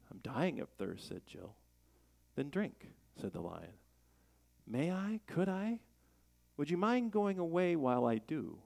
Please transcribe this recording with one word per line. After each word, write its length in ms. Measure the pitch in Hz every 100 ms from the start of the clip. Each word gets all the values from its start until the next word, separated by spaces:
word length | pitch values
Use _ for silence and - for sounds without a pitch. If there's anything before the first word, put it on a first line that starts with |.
| -
"I'm 100 | 95
dying 420 | 107 120 175 123
of 80 | -
thirst," 400 | _ 95 95 -
said 180 | 92 -
Jill. 300 | - 90 - _ _ _ _ _ _ _ -
"Then 140 | 139
drink," 440 | 185 208 - - - _ -
said 160 | 101
the 80 | 87
lion. 360 | 85 85 85 107 _ _ _ _ _ _ _ _ -
"May 260 | 117 165
I? 280 | 185 196 220 -
Could 220 | - 190
I? 320 | 190 208 233 - _ _ _ _ _ _ -
Would 140 | 147
you 80 | 175
mind 340 | 208 247 233
going 260 | 208 202 190
away 380 | 170 170 180 170
while 300 | 127 123 123
I 120 | 113
do?" 440 | 107 156 87 80